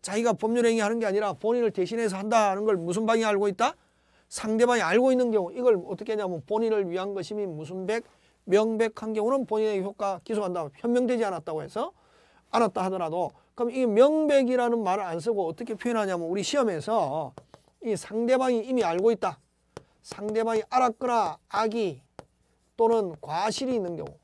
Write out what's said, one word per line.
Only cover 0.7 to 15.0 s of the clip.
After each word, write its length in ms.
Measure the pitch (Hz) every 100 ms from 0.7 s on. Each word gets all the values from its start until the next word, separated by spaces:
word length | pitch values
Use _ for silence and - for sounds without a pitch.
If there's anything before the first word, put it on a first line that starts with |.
| 226
하는 200 | 208 233
게 80 | 220
아니라 260 | 196 208
본인을 380 | 175 214 247 233
대신해서 460 | - 180 226 226 190
한다는 480 | 208 226 208 190 214
걸 120 | 190
무슨 300 | 170 180 220
방이 180 | 226 220
알고 220 | 202 208
있다? 260 | 190 240 - _ _ _ _ _
상대방이 540 | - 220 220 240 240
알고 300 | 165 202 262
있는 200 | 254 247
경우 200 | 220 175
이걸 280 | 247 247 208 175
어떻게 260 | 190 214
하냐면 280 | 214 196 170 -
본인을 440 | 214 226 214 185
위한 240 | 180 196
것임이 320 | 202 - 214 202
무슨 400 | 151 156 185 185
백? 180 | 226 - _ _ _ -
명백한 680 | 190 220 220 220 - 220
경우는 320 | 220 214 269 247
본인의 360 | 214 214 202
효과 380 | 190 202 202 185
기소한다. 460 | - 214 196 180 151 -
현명되지 500 | 233 247 247 247 214
않았다고 380 | 175 151 156
해서 300 | 147 214 302 _ _ _ _ _ _
않았다 320 | 226 226 208 185
하더라도 460 | 190 165 170 165 - _ -
그럼 160 | 240
이 140 | 254 254
명백이라는 1000 | 208 269 311 302 277 247 254 240 233
말을 200 | 196 190